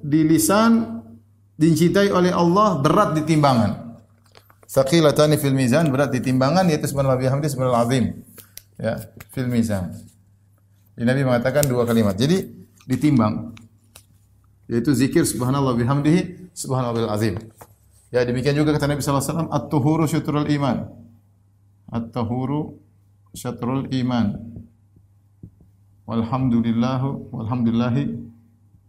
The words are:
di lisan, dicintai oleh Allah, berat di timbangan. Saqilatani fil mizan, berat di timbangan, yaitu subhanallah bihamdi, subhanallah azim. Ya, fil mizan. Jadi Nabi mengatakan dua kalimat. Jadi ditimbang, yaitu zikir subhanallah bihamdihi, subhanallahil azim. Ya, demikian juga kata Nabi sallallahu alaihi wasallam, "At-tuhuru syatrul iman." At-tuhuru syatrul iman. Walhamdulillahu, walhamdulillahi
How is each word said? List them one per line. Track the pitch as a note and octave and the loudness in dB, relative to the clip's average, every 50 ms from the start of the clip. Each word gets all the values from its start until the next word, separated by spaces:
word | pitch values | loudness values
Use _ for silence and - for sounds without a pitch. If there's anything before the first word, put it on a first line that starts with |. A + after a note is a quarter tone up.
di | - D3 C#3+ D#3+ D#3 | -4 0 2 2 4
lisan, | D#3 D#3+ D#3 - - G3 G#3+ A3+ A3+ A#3 A3+ A3+ A3+ A3+ A3+ - - - - _ _ _ _ _ _ _ - | 4 4 4 4 4 4 4 4 4 4 4 2 -2 -6 -12 -14 -16 -20 -20 _ _ _ _ _ _ _ 0
dicintai | D#3 E3+ D#3+ D3+ E3+ E3+ F3 G3 G3+ G3 | 2 4 4 4 4 4 4 4 2 2
oleh | - F3+ F3 F3+ F3+ | 2 2 2 2 2
Allah, | F3 F3 E3+ F3 G3+ G#3+ G#3+ F3+ C#3 | 2 2 2 4 4 4 2 2 2
berat | C#3 D3+ C#3+ G3 G#3 - D3+ | 2 2 4 4 2 2 0
di | D#3 D3 - | -2 0 0
timbangan. | E3 D3+ D3 C#3+ B2+ A#2 G#2+ G2 - - - - - - - _ _ _ _ _ - - _ _ _ _ _ | 2 4 4 4 4 4 2 0 -2 -6 -10 -16 -18 -20 -20 _ _ _ _ _ -20 -20 _ _ _ _ _
Saqilatani | - - C#3 C3 C3+ E3 E3+ D#3+ D3 C3+ - D3+ D3+ D#3 C#3+ | -4 0 0 2 2 4 4 4 4 4 4 4 4 4 2
fil | D3+ C#3 - | 2 0 0
mizan, | C3+ C3 A#2+ A#2+ D#3 E3+ | 2 2 2 2 2 2
berat | D3+ C3 C3 D3 B2+ | 2 2 0 0 0
di | B2 B2+ | -2 -2
timbangan, | G#2 C3 B2+ C3 C3 C3+ D#3+ F#3 F#3+ | -2 0 0 2 2 2 2 2 2
yaitu | F3 D3+ D3+ D3+ C#3 | 2 2 0 -2 -4
subhanallah | - C#3 C3+ C3+ C3 | -2 -2 0 0 0
bihamdi, | B2+ C3 C3 C3 C#3+ D3 | 0 0 0 0 0 -2
subhanallah | C#3+ - B2+ C3 B2+ B2 A#2 A#2+ | -4 -2 -2 -2 0 2 2 2
azim. | A#2 C3 C3+ G#2+ F#2 - - - - - - - _ - - - _ _ | 2 2 0 0 -2 -4 -8 -14 -20 -20 -20 -20 _ -20 -20 -20 _ _
Ya, | - A2 A2 A#2 A#2 A#2 - - - - _ | -8 -6 -6 -6 -6 -8 -14 -18 -20 -20 _
fil | - C3+ B2+ | -8 -6 -4
mizan. | B2 A#2+ A#2 A2+ - G#2 F#2+ F2+ D#2+ - - - - _ _ _ _ _ _ _ _ _ _ _ _ _ _ _ _ _ - | -2 0 0 0 0 -2 -4 -6 -8 -10 -12 -16 -20 _ _ _ _ _ _ _ _ _ _ _ _ _ _ _ _ _ -4
Jadi | A#2+ | -2
Nabi | A#2+ C3 C#3 C#3 | 0 0 0 0
mengatakan | B2+ B2 A#2 A#2+ C3 C3 D3 C#3+ C#3 | 0 0 0 0 0 0 2 2 2
dua | B2 B2 A#2 | 2 2 0
kalimat. | A#2+ A#2 A#2 A2 G2+ F#2+ F#2 | 2 2 2 2 2 2 0
Jadi | B2 D3 F3+ F#3+ - - - - - - _ _ - | 0 2 2 0 -2 -6 -12 -20 -20 -20 _ _ -8
ditimbang, | - B2+ B2+ D3+ D3+ C#3+ A#2+ A2 G#2+ A2 - - - - - - - _ _ _ _ - - - _ _ _ _ _ _ _ _ _ _ _ _ | -6 -2 0 2 2 4 4 2 2 0 -4 -8 -10 -14 -18 -20 -20 _ _ _ _ -20 -20 -20 _ _ _ _ _ _ _ _ _ _ _ _
yaitu | - A#2 A#2+ A#2 C#3 C#3 A#2 | -6 -4 -2 0 0 2 2
zikir | C3+ C3 - E3+ D#3 | 2 2 2 2 0
subhanallah | - - C3 B2 B2 C3+ C#3+ C#3 C3 B2 A#2 | 0 0 -2 -2 -2 0 0 0 0 0 0
bihamdihi, | A#2+ A#2+ C#3+ C#3+ D3 D3+ D#3+ F#3 F3+ F3 - - - - - - | 0 0 0 0 2 2 2 2 2 -2 -8 -16 -18 -18 -14 -12
subhanallahil | - C#3 C3 C3 B2+ A#2+ A#2 A#2 A2+ | -8 -4 -4 -2 -2 -2 -2 -2 -2
azim. | G#2+ G#2 G#2 A2 A2 F2+ - - - - - - - _ _ _ _ _ _ _ _ | -2 -2 -2 -2 -2 -2 -4 -8 -14 -18 -20 -20 -20 _ _ _ _ _ _ _ _
Ya, | - B2 B2 | -2 -2 0
demikian | B2 A#2+ C3 A#2+ C#3+ C#3+ D3 | 0 -2 -2 0 0 0 2
juga | D3+ D3+ D3+ | 2 2 0
kata | D3+ D3 C#3+ | 0 0 0
Nabi | C#3+ C3+ | -2 -2
sallallahu | B2+ D3 C#3 C#3 C3 | -2 0 0 0 0
alaihi | - | -2
wasallam, | D3+ E3 D#3+ - - | -2 -4 -4 -2 -4
"At-tuhuru | D3 - - - C#3+ A#2+ D3+ D#3 D#3+ E3 C#3 | -4 -4 -2 -2 0 0 2 2 2 0 0
syatrul | D#3+ D3+ C#3 D3+ C#3+ D3 D3 D3+ D3 C#3+ | -2 -2 -2 -2 -2 -2 -2 0 -2 -2
iman." | C#3+ C3 A2+ - - - - - - - - _ _ _ _ _ _ _ _ _ _ _ _ _ _ | -2 -2 -2 -4 -6 -10 -14 -18 -20 -20 -20 _ _ _ _ _ _ _ _ _ _ _ _ _ _
At-tuhuru | - - A#2 A#2 - - B2+ A#2 G2+ A#2+ B2+ C3 C3+ C#3+ D3+ D#3 - - - _ _ _ _ _ _ _ _ _ _ | -12 -10 -10 -8 -8 -6 -6 -6 -4 -4 -4 -4 -4 -4 -4 -6 -8 -12 -18 _ _ _ _ _ _ _ _ _ _
syatrul | - - - B2+ A#2 - B2 A#2 C3 C3+ C3+ - C3+ | -16 -12 -10 -10 -10 -6 -6 -4 -4 -4 -4 -4 -4
iman. | C3 B2 B2+ B2 A#2+ G#2+ G2 G2+ - - - - - - - _ _ _ _ _ _ _ _ _ _ _ _ _ _ - - _ _ _ _ _ _ _ _ _ _ _ | -4 -2 -2 0 0 0 -2 -2 -6 -10 -14 -16 -16 -18 -20 _ _ _ _ _ _ _ _ _ _ _ _ _ _ -20 -20 _ _ _ _ _ _ _ _ _ _ _
Walhamdulillahu, | - A2+ A#2 A2+ A#2 C3+ C3 C3 B2+ A#2 A#2 A2+ A#2 A2+ A2+ A#2+ C3 C3+ B2+ C3 C3+ C#3+ - - - - | -8 -4 -4 -4 -2 -2 -2 0 0 2 2 2 0 0 0 0 0 0 -2 -4 -4 -6 -8 -10 -12 -10
walhamdulillahi | A2+ A2+ G#2 B2+ B2 A#2 A#2 A2+ A#2 A#2+ B2 A#2 C#3 C#3+ - - - - - - - _ _ _ _ _ _ _ _ _ | -8 -6 -4 -2 -2 0 0 0 0 0 0 0 -2 -2 -4 -6 -10 -12 -16 -20 -20 _ _ _ _ _ _ _ _ _